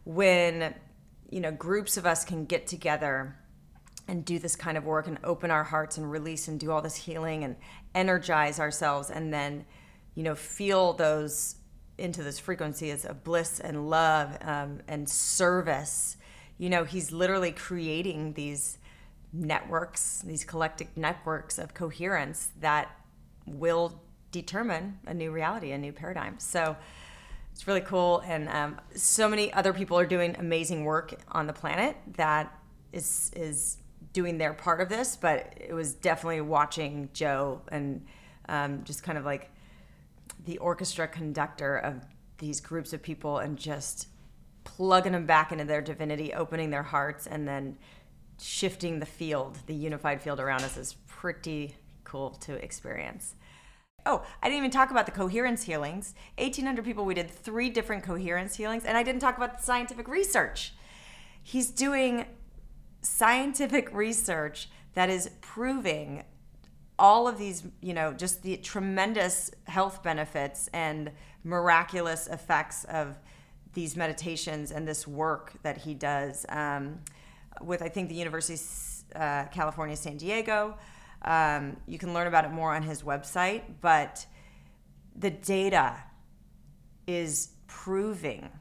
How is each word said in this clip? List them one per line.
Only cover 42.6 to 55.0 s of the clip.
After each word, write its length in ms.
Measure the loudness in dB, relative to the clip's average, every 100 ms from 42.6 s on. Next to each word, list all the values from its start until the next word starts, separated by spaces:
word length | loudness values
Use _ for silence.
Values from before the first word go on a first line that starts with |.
groups 320 | -6 -6 -6
of 100 | -8
people 360 | -8 -6 -4 -2
and 180 | -2 -6
just 520 | -6 -6 -6 -8 -10 -16 -20 -20 -20 -20
plugging 480 | -18 -2 6 8 8
them 120 | 2
back 280 | 6 6 6
into 120 | 0
their 160 | 0 0
divinity, 520 | 0 -4 -2 -2 -4
opening 360 | -2 -2 -2 -2
their 120 | -2
hearts, 440 | 0 0 0 -2 -8
and 200 | -6 -4
then 300 | -4 -6 -10 -18 -20 -20 -20 -20 -16
shifting 580 | -8 -2 -2 -2 -4 -4
the 80 | -6
field, 520 | -6 -2 -2 -2 -8 -8
the 80 |
unified 460 | -6 -4 -2 -2 -2
field 200 | -2 -2
around 220 | 0 0
us 140 | -2 -6
is 180 | -10 -12 -18
pretty 720 | -8 -6 -6 -6 -6 -6 -10 -20 -20
cool 280 | -14 -8 -8
to 240 | -8 -10
experience. 800 | -10 -10 -10 -8 -8 -8 -10 -12 -14 -20 -20 -20 -20 _ -6
Oh, 200 | 0 0 -2 -4
I 60 | 0
didn't 100 | 2
even 120 | 2
talk 180 | 6 6
about 160 | 6